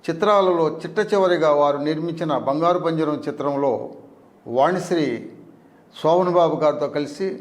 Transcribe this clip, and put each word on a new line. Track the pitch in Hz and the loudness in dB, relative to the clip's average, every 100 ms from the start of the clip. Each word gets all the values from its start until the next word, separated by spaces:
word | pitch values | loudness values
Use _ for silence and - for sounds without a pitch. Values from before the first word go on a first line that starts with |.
| - | -6
చిత్రాలలో | 165 208 208 185 170 156 156 | -2 2 4 4 2 0 -2
చిట్ట | 170 214 208 | -6 -4 0
చివరిగా | 202 185 175 156 147 | 2 4 4 4 4
వారు | 143 143 147 | 2 0 -2
నిర్మించిన | 156 170 165 165 151 135 | -2 -4 -4 -2 -2 -2
బంగారు | 147 170 175 | 0 2 2
పంజరం | 165 160 156 147 - | 0 0 -2 -2 -6
చిత్రంలో | - 139 143 139 110 - - - - - _ - 120 | -4 -4 0 0 -2 -6 -14 -20 -20 -20 _ -4 0
వాణిశ్రీ | 147 185 - 170 143 113 - - - - - - _ - | 2 0 -2 -2 -2 -4 -10 -18 -20 -20 -20 -20 _ -4
శోభన్ | 151 175 180 175 | 2 2 4 2
బాబు | 165 160 | 2 2
గారితో | 151 143 143 143 | 0 0 -4 -4
కలిసి | 143 - 190 - | -6 -6 -8 -8